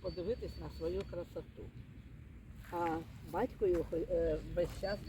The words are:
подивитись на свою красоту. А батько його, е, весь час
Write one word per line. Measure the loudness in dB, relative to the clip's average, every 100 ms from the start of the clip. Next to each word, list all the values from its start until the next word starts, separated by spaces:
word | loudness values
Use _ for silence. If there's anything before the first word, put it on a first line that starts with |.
подивитись | -4 0 0 0 -2 -6
на | -6
свою | -2 0 0 -2
красоту. | -4 -4 -6 -8 -10 -10 -10 -12 -12 -12 -12 -14 -14 -14 -12 -4
А | 0 2 2 -2 -10 -4
батько | 2 2 4 6
його, | 6 4 2
е, | 4 4 6 4 2 2
весь | 2 2
час | 0 0